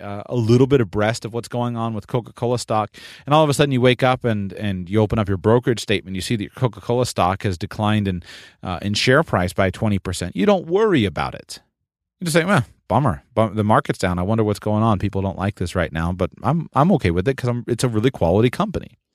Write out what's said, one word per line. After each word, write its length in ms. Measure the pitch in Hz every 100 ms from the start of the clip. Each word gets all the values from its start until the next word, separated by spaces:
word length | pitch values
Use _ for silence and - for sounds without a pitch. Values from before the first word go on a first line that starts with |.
uh, 220 | 101 101 -
a 100 | 123
little 320 | 110 123 131
bit 120 | 139
abreast 440 | 95 104 107 113 107
of 80 |
what's 160 | 117 -
going 260 | 120 120 117
on 180 | 113
with 140 | 107 -
Coca-Cola 500 | 127 - - 120 120
stock, 380 | - 110 104 - - - -
and 100 | 151
all 80 |
of 60 | 151
a 40 |
sudden 200 | 139 147
you 80 | 127
wake 200 | 127 123
up 220 | 127 127
and, 300 | 120 104 98
and 360 | 90 104 92 87
you 100 | 107
open 200 | 104 113
up 80 | 98
your 100 | 92
brokerage 440 | 107 120 127 113
statement, 340 | - 98 92 95
you 60 |
see 160 | - 113
that 60 |
your 80 | 92 -
Coca-Cola 500 | 123 98 - 123 123
stock 380 | - 90 95
has 120 | 104 85
declined 520 | 101 - 104 107 98
in, 160 | 87 - - - _
uh, 160 | 92 87
in 120 | 101
share 280 | 104 127 139
price 300 | 165 101 90
by 180 | - 95
twenty 300 | - 110 98
percent. 360 | 95 - 90 -
You 120 | 208
don't 180 | 190 156
worry 380 | 190 220 156
about 320 | 98 76 64 50
it. 240 | - - _ _ _ _ _ -
You 20 | 175
just 100 | 165
say, 100 | 175
"Meh, 160 | 175 101 _ -
bummer. 340 | 117 139 71 -
Bum-, 220 | 107 110 107
the 100 | 104
market's 340 | 131 - -
down. 180 | 92 87
I 40 |
wonder 240 | 92 113 104
what's 120 | 101
going 240 | 107 107
on. 160 | 113 95
People 240 | 101 95
don't 160 | 95 80
like 180 | 98 -
this 200 | 87 92
right 160 | 78
now, 220 | 78 85
but 180 | 92 92 -
I'm, 280 | 113 165 -
I'm 180 | 131 170
okay 180 | 160 90
with 160 | 87 104
it 80 | 131
'cause 140 | 120
I'm, 160 | 120 -
it's 160 | 113
a 60 | 127
really 220 | 107 131
quality 380 | - 82 101 120
company." 480 | - 208 - - _ _